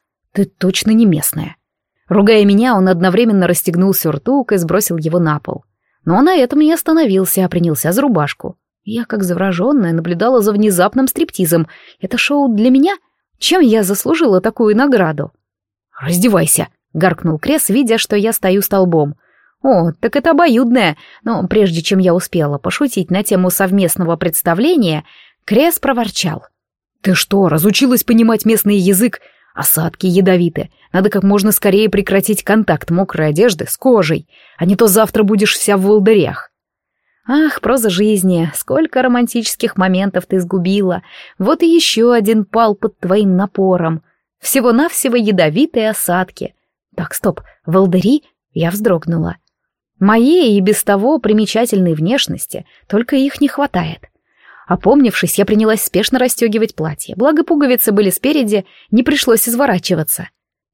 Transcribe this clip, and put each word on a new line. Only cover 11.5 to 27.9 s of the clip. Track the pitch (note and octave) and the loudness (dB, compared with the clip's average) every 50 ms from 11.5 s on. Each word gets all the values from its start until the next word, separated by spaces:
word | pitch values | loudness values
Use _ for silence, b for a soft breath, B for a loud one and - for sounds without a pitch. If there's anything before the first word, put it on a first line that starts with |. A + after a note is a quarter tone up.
| E3+ E3 D#3+ B B B B B B B | 0 0 0 B B B B B B B
Это | - F#3 - | -10 -6 -4
шоу | A#3+ - - C#4+ C#4+ C#4+ C4 A3 | -4 -2 -2 0 0 0 0 0
для | G3+ A3 B3+ | 2 2 4
меня? | B3+ C4+ C#4+ F#4 G4+ - _ _ _ _ _ _ _ | 4 4 2 2 0 -6 _ _ _ _ _ _ _
Чем | _ - - E4+ F#4+ | _ -2 0 2 4
я | D#4 A#3 G#3+ A3 G3+ | 4 4 4 2 2
заслужила | F3+ G3+ - - - E4 D#4+ E4 B3 F#3+ F#3 | 0 -2 -4 -2 -2 0 0 2 2 2 2
такую | F#3 G3+ F#3+ - A#3 G#3+ G#3 | 0 -2 -2 0 2 2 2
награду? | A3 C4+ C#4+ B3+ G#3 F3+ D#3+ D#3 D3 D3 - _ _ _ _ _ _ _ _ _ _ _ _ _ - | 2 2 2 2 2 2 0 -2 -6 -8 -10 _ _ _ _ _ _ _ _ _ _ _ _ _ -12
"Раздевайся", — | C3 C#3+ F3 F3+ G3 B3 G3+ E3+ E3 D#3 - - - - _ _ _ _ _ | -6 -4 -2 0 2 2 2 2 2 0 -2 -4 -4 -6 _ _ _ _ _
гаркнул | D#3+ F3 F#3 E3 - - E3+ D#3+ | -2 0 0 0 -2 -4 -4 -4
Крес, | D3+ - - D4 D4+ - | -2 -2 -2 -2 -2 0
видя, | - G3 C4 C#4+ A3 A3+ | 0 0 0 2 0 0
что | A3+ - - G#3 | -2 -2 -2 -2
я | G#3 G3+ A3+ | -2 -2 -2
стою | A3+ - - F#3+ F#3 G3+ | -4 -2 0 0 0 0
столбом. | F#3+ - G3+ G3 F#3+ F3+ E3 D#3+ D3 C#3+ D3+ _ _ _ _ _ _ _ _ _ | 0 0 0 0 2 2 2 0 0 -2 -4 _ _ _ _ _ _ _ _ _
"О, | - C4+ B3 F3+ E3 E3+ D#3 _ | 0 0 2 2 2 0 -2 _
так | - A#3 - | -6 -2 -2
это | C#4+ - E4 | 0 0 2
обоюдное". | E4 D#4+ F4 D#4+ A#3 A#3 C4 A#3 A#3+ C4 G#3 E3 D3 B B B B B B | 2 4 4 4 4 2 2 2 2 2 2 0 -2 B B B B B B
Но | A3 A3+ - F#3 | -6 -4 -4 -4
прежде | F3 - G#3+ G3+ F#3 E3 E3 | 0 2 2 2 2 0 -2
чем | D#3+ - G3+ F#3+ | -2 0 0 2
я | F#3 F3+ E3+ | 2 2 2
успела | F#3 - - - E3+ D3+ D3 C#3+ | 0 -2 -2 -2 -2 -2 -2 -4
пошутить | C3+ - - - - D4 C4 - - - - | -4 -6 -6 -4 -2 -4 -2 -2 -4 -4 -2
на | F3 G3 G#3+ | -2 -4 -2
тему | - G#3+ F#3 F#3 F3+ | 0 0 0 0 0
совместного | - - G3 F#3 F#3+ G3+ F#3+ E3 - - F3+ E3 E3+ | 0 0 0 0 2 0 0 0 -2 -2 -2 -2 -2
представления, | D#3+ F3 F3 D#3+ - - F3 E3 F3 A#3+ D#4+ F#4 D4+ A3 E3+ D#3 D3+ b b b b b b b b _ | -2 -2 -4 -4 -2 -2 -2 0 0 0 0 2 2 0 0 -2 -4 b b b b b b b b _
Крес | - G3+ A3+ D4+ E4+ E4 - | 0 2 2 2 2 0 -2
проворчал: | - - C4 A#3+ A#3 G3+ - - - E3 D#3 - - _ _ _ _ _ _ _ _ _ _ _ | -2 -2 -2 -2 -4 -4 -6 -6 -6 -6 -6 -8 -14 _ _ _ _ _ _ _ _ _ _ _
"Ты | - F#3+ F3+ | -2 -2 0
что, | C#3 - - G3+ G3+ G3 | 0 -2 -2 0 0 2
разучилась | F3+ D3+ D#3+ D#3+ G#3+ G3 - C#4 B3+ | 2 0 0 0 0 0 2 2 2